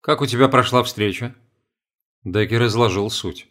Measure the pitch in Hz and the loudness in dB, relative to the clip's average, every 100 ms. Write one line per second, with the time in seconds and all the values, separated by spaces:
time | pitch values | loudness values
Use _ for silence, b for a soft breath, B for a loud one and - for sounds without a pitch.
0 | - 147 139 120 135 135 120 123 117 - | -2 -2 0 2 4 4 2 0 0 -2
1 | 104 95 120 - _ _ _ _ _ _ | -4 -4 -10 -14 _ _ _ _ _ _
2 | _ _ 101 95 110 117 117 107 117 95 | _ _ -4 -2 0 2 2 2 2 2
3 | 104 - 98 78 - | -2 -4 -8 -10 -18